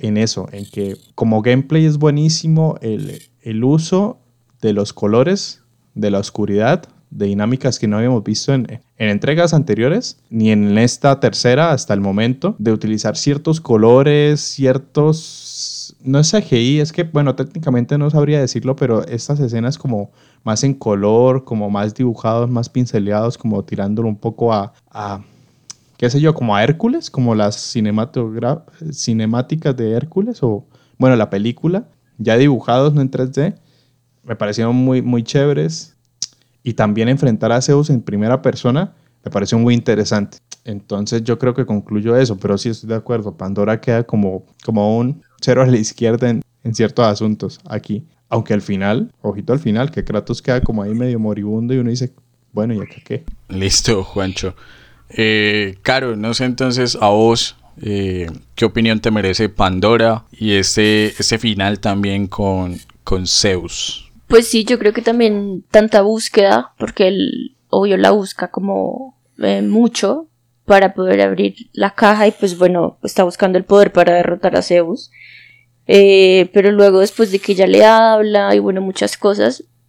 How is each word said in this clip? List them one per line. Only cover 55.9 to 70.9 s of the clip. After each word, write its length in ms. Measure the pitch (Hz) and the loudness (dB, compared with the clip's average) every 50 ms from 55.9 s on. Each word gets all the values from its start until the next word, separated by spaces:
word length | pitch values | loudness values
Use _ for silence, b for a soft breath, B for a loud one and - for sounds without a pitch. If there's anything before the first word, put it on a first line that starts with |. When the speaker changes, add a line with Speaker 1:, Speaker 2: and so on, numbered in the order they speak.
| 131 131 131 127 113 | 0 0 0 -2 -4
Speaker 2:
no 200 | 107 104 113 117 | -4 -4 -4 -4
sé 100 | - 127 | -2 -2
entonces 540 | 127 123 123 135 127 123 127 127 120 - - | -4 -2 -2 -2 -2 -2 -2 -2 -2 -2 0
a 80 | 113 104 | 2 4
vos, 480 | 104 107 113 117 117 117 - - - _ _ _ _ - | 4 4 4 4 4 2 -2 -6 -8 _ _ _ _ -14
eh, 500 | - 104 101 101 98 95 92 90 87 82 82 - - _ - | -8 -6 -4 -4 -4 -4 -4 -6 -8 -8 -10 -14 -18 _ -4
¿qué 120 | - 117 | -2 -2
opinión 340 | 107 - 120 113 113 110 107 | 0 0 0 0 0 0 0
te 100 | - 117 | 0 -2
merece 380 | 107 107 98 95 90 - 110 101 | 0 0 0 0 0 0 -2 -2
Pandora 800 | - - 101 92 92 92 95 104 117 113 113 113 110 110 - _ | 0 0 0 0 0 2 2 4 4 4 4 2 2 0 -4 _
y 220 | - - 107 107 101 | -12 -6 -2 0 0
este, 540 | 98 98 - - - 107 107 107 107 107 | 0 0 0 0 0 2 2 2 2 0
este 320 | 107 - - 104 - 117 110 | 0 -2 -4 -4 -2 -2 -2
final 420 | - 117 104 98 98 101 104 98 | -2 -2 -2 -2 -2 -2 -2 -2
también 460 | - 107 98 101 101 101 98 101 101 | -2 -2 -2 -2 -2 -2 -2 -4 -4
con, 500 | 95 - - 104 98 95 95 92 90 90 - - - _ _ _ | -6 -4 -4 -2 -2 -2 -2 -4 -6 -8 -10 -14 -18 _ _ _
con 240 | - 98 95 92 | -4 -4 -2 -2
Zeus? 800 | 87 - - - - 120 - 85 85 - - - - - - - - _ - _ - | -2 -2 0 0 0 0 -2 -4 -8 -10 -10 -10 -10 -10 -12 -16 -20 _ -20 _ 4
Speaker 3:
Pues 180 | - 233 240 | 4 4 4
sí, 180 | - - 220 220 | 4 2 0 0
yo 140 | 214 247 240 | 0 0 0
creo 140 | 240 208 214 | 0 0 0
que 100 | 233 226 | 0 0
también 600 | 226 226 240 233 220 208 202 202 202 190 180 - _ - | 0 0 2 2 2 2 0 -4 -6 -8 -10 -4 _ 4
tanta 300 | 214 214 220 - 214 196 | 4 4 4 4 2 4
búsqueda, 720 | 208 220 220 - - - 226 196 196 208 226 247 - _ - | 2 0 -2 -4 -2 2 2 4 4 4 2 0 -4 _ -10
porque 300 | 226 - - - 202 185 | -10 -6 -2 0 0 2
él, 480 | 196 185 190 - - - - - - _ _ _ | 2 0 -2 -4 -6 -8 -10 -14 -16 _ _ _
obvio, 280 | - 190 196 208 190 | -2 0 2 2 2
la 160 | 185 190 196 196 | 2 4 4 4
busca 400 | 214 196 196 - - - 175 - | 2 0 -4 -8 -8 -10 -8 -6
como, 680 | - 185 196 196 190 190 - - 254 262 262 - _ _ _ _ - 214 | -6 -6 -4 -4 -4 -4 -4 -6 -8 -12 -16 -18 _ _ _ _ -4 -2
eh, 180 | 196 202 196 | -2 0 0
mucho 680 | 202 208 202 220 240 226 233 - - 196 233 302 330 - _ _ _ _ _ _ _ | 0 0 2 2 2 2 2 0 -2 -2 -2 -2 -6 -10 _ _ _ _ _ _ _
para 280 | - 202 190 190 185 | 4 4 4 4 4